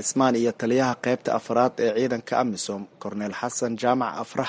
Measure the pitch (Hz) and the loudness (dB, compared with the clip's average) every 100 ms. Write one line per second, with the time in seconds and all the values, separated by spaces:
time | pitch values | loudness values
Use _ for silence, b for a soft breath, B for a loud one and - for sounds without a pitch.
0 | - 135 131 120 120 - 117 127 131 120 | 0 2 4 4 0 0 0 2 2 0
1 | 123 123 - 113 - 117 123 - 117 107 | 0 0 0 -2 2 2 2 2 0 2
2 | 127 120 - 120 127 95 - 101 101 - | 0 0 -2 0 0 -2 -4 -6 -10 -12
3 | 101 101 104 98 123 - 123 110 120 127 | -8 -6 -6 -4 -6 -2 -4 0 2 2
4 | 117 78 - 135 | 0 -4 -6 -4